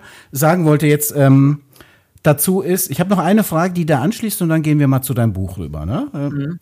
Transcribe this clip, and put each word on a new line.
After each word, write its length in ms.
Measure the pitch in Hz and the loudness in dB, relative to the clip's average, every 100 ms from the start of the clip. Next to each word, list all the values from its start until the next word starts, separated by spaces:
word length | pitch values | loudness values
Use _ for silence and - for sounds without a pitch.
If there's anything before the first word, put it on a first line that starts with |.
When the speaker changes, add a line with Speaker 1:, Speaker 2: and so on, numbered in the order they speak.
| - - - | -6 -20 -12
Speaker 1:
sagen 340 | 131 156 180 156 | -2 0 2 2
wollte 200 | 151 151 | 2 2
jetzt, 300 | 147 - 143 | 0 0 2
ähm, 460 | 139 139 139 147 _ _ - _ _ _ | 4 6 4 0 _ _ -20 _ _ _
dazu 400 | 156 147 - 185 | 0 0 0 -2
ist, 300 | 160 180 - | 0 -2 -4
ich 80 | 135 | -4
hab 100 | 180 | -2
noch 80 | 185 | 0
eine 260 | 156 220 | 2 2
Frage, 300 | 196 156 185 | 2 -2 -2
die 140 | 175 156 | -2 0
da 140 | 143 | 0
anschließt 420 | 151 - 220 - | 0 -2 -6 -4
und 60 | 170 | 0
dann 120 | 160 | 0
gehen 160 | 156 151 | 2 2
wir 100 | 139 | 2
mal 140 | 131 | 2
zu 140 | - 120 | -2 -2
deinem 180 | 117 | 0
Buch 240 | 95 92 98 | -2 -6 -8
rüber, 300 | 78 76 80 | -10 -8 -6
ne? 240 | 143 277 | -6 -6
Ähm, 160 | 143 143 | -6 -6
Speaker 2:
Mhm. 260 | 143 143 175 | -6 -8 -10